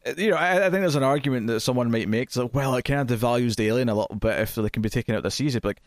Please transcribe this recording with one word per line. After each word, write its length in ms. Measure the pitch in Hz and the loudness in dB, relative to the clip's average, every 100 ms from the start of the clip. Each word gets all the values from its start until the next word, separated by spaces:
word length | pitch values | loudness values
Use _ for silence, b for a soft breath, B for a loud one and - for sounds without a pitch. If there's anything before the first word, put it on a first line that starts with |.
| 123 | -10
uh, 80 | 156 | -2
you 120 | 214 | 0
know, 60 | 165 | 2
I, 200 | 175 185 | 2 2
I 120 | 190 | 2
think 120 | 185 | 2
there's 140 | 185 147 | 2 2
an 80 | |
argument 440 | 135 143 139 127 113 | 2 2 0 -2 0
that 120 | 113 | -2
someone 320 | - 123 120 | 0 0 0
might 160 | 113 95 | 0 0
make, 220 | 107 127 | -2 -2
it's 80 | - | -2
like, 160 | 120 | -2
"Well, 200 | 143 135 127 | -2 0 0
it 80 | 120 | 0
kind 160 | 143 | 0
of 180 | 135 120 | 0 0
devalues 360 | 117 120 123 110 | 0 2 0 0
the 100 | 107 | 2
alien 220 | 117 123 | 2 2
a 40 | 107 | 0
little 200 | 104 104 | -2 -2
bit 240 | 113 80 | -2 0
if 160 | 110 - | -2 -2
they 140 | 107 | -4
can 120 | - | -2
be 80 | 107 | -2
taken 240 | 127 - 110 | -2 -2 -2
out 80 | |
this 180 | 98 - | -2 -2
easy." 180 | 143 120 | -2 -2
But, 100 | 104 | -2
like, 120 | - | -6